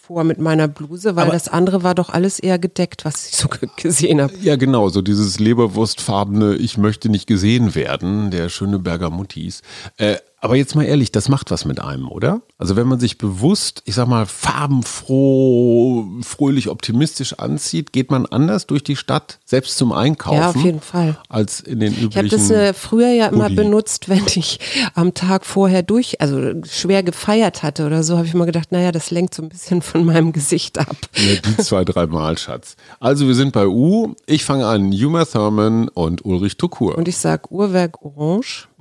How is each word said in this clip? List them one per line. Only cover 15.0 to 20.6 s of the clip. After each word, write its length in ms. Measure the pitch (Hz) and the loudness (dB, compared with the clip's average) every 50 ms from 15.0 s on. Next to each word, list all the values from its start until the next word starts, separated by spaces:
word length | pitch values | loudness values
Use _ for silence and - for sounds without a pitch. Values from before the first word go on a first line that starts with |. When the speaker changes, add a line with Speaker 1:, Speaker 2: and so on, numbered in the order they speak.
| - - 131 135 139 135 135 131 135 131 123 120 123 120 117 117 120 131 123 117 107 92 95 120 | -6 -2 2 2 4 4 4 4 4 4 4 4 4 4 4 4 4 4 2 -2 -4 -6 -8 -10
Speaker 2:
fröhlich, 460 | 120 - - - 147 135 139 127 101 95 | -12 -10 -4 -2 0 0 2 0 -2 -4
optimistisch 640 | - - - - 110 123 156 160 - - 131 - - | -6 -8 -6 -2 0 0 0 0 -2 -6 -8 -8 -8
anzieht, 580 | - - 135 147 151 - - - 165 143 - | -8 -6 -6 -6 -6 -6 -6 -6 -6 -6 -4
geht 180 | - 135 127 - | -2 -2 0 0
man 160 | 143 131 110 | 0 0 -2
anders 400 | - - 113 151 175 214 185 - | 0 0 0 2 2 0 -2 -2
durch 160 | - 143 139 | -2 -4 -2
die 140 | - - 143 | -2 -4 -6
Stadt, 420 | - - - 131 156 - - - _ _ | -6 -4 -4 -4 -4 -4 -6 -20 _ _
selbst 320 | - - 135 - - - | -2 -2 -2 0 -2 -2
zum 160 | - 131 117 | 0 0 0
Einkaufen, 460 | - 76 117 147 151 - - - 151 151 | 2 2 2 0 0 -2 -2 0 2 2
Speaker 1:
Ja, 100 | 165 180 | 2 2
auf 60 | 165 | 2
jeden 240 | 131 | 2